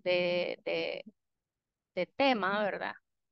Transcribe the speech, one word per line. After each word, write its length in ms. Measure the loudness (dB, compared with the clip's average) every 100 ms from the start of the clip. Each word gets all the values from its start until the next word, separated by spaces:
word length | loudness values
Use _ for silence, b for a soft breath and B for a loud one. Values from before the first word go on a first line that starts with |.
de, 560 | 0 2 2 0 -2 -4
de, 400 | -4 -4 -4 -6 -12 -20 _ _ _ _ _ _ _
de 120 | -6 -4
tema, 540 | 2 2 4 2 0
¿verdad? 300 | 0 -2 -6 -8 _ _ _